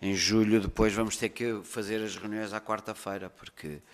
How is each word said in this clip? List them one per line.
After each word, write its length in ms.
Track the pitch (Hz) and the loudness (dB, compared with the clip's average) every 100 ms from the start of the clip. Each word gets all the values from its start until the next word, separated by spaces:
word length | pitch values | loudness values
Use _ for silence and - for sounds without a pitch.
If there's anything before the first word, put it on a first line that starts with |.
em 100 | 95 | -2
julho, 480 | 98 87 110 107 110 | 2 4 6 6 6
depois 320 | 98 - 110 | 4 2 2
vamos 240 | 101 110 - | 4 0 0
ter 120 | 113 | -4
que 340 | - 120 107 | -2 -4 -4
fazer 400 | 92 - 101 110 | -6 -8 -4 -2
as 140 | 107 92 | -4 -6
reuniões 360 | 101 107 107 | -6 -4 -4
à 80 | 107 | -6
quarta-feira, 680 | - 107 104 107 - 98 92 | -2 -4 -4 -8 -6 -6 -8
porque 500 | - - - 78 73 - | -14 -20 -12 -10 -10 -14